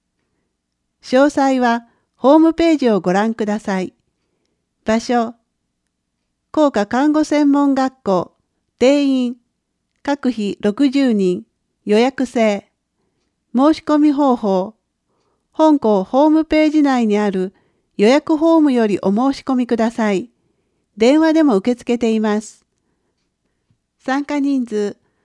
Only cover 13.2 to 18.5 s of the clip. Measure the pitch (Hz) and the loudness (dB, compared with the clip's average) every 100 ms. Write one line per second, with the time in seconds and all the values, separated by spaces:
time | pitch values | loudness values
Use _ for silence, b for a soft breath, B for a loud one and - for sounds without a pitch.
13.2 | _ _ _ 233 285 - - 302 302 277 | _ _ _ 0 0 0 0 0 2 2
14.2 | 285 240 208 190 208 - _ _ _ _ | 0 0 -2 -2 -4 -10 _ _ _ _
15.2 | _ _ _ - 311 294 220 202 190 254 | _ _ _ 0 2 2 2 0 0 0
16.2 | 302 311 311 311 311 311 285 254 220 208 | 2 2 0 0 2 2 0 0 0 0
17.2 | 208 185 185 - _ _ _ - 208 285 | -2 -4 -6 -10 _ _ _ -2 2 2
18.2 | - 311 330 | 0 0 2